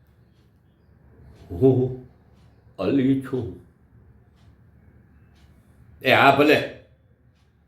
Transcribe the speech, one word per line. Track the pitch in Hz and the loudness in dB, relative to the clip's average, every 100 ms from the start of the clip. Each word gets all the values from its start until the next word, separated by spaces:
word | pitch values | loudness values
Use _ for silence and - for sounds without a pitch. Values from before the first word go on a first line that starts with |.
| _ _ _ _ _ _ _ _ _ _ _ - - - - | _ _ _ _ _ _ _ _ _ _ _ -20 -20 -20 -18
"હું | 85 131 123 127 - - _ _ _ _ _ _ - | 0 0 2 -2 -8 -18 _ _ _ _ _ _ -8
અલી | 92 135 131 135 | -4 -2 0 -2
છું." | - 127 95 - - _ _ _ _ _ _ _ _ _ _ _ _ _ _ _ _ _ _ _ _ _ - - | -4 -10 -10 -16 -20 _ _ _ _ _ _ _ _ _ _ _ _ _ _ _ _ _ _ _ _ _ -20 -6
"એ | 131 | 0
હા | 113 135 135 | 4 4 4
ભલે, | 151 123 - - - _ _ _ _ _ _ _ | 2 2 -2 -14 -20 _ _ _ _ _ _ _